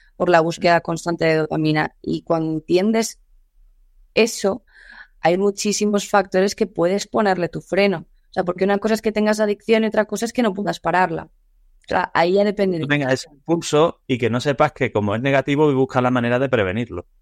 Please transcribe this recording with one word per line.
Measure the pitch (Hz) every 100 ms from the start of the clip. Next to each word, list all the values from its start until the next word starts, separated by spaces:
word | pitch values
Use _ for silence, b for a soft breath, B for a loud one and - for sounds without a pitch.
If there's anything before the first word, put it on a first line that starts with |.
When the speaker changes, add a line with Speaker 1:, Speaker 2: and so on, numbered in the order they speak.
| b -
Speaker 1:
por | 180
la | 170
búsqueda | 160 170 175 170
constante | - 165 175 170
de | 165 160
dopamina. | 156 156 156 156 156 -
Y | - 165
cuando | - 165 160
entiendes | 156 - 175 202 226 226 - _ _ _ _ _ _ _ _ _
eso, | - 226 - 196 226 - B B B B _
hay | 165 180
muchísimos | 202 202 214 202 208 202 -
factores | 202 190 185 202
que | - 208
puedes | - 170 196 -
ponerle | 233 208 180 170
tu | 156
freno. | - 180 202 170 - _
O | _
sea, | -
porque | 175 175
una | 190 202
cosa | 208
es | 220
que | 220
tengas | 214 214 214
adicción | 208 202 - 220
y | 220
otra | 214
cosa | 214 208
es | 240
que | -
no | 226
puedas | 190 202 165
pararla. | 170 175 180 160
O | 165 _ _ _ _ _ -
sea, | 185 180
ahí | - 170
ya | 196
depende | 208 208 190 170
Speaker 2:
Que |
Speaker 1:
de |
Speaker 2:
tú | 143
tengas | 147 131
Speaker 1:
ti. |
Speaker 2:
ese | 131 -
impulso | _ - 170 - 147 165 - -
y | 127
que | 117
no | 120
sepas | 147 123 147
que | - 120
como | 107 104
es | 110
negativo | 135 135 135 143 151
y |
buscas | 131 131 131
la | 123
manera | 127 120 123
de | 135
prevenirlo. | 123 95 101 120 87 - _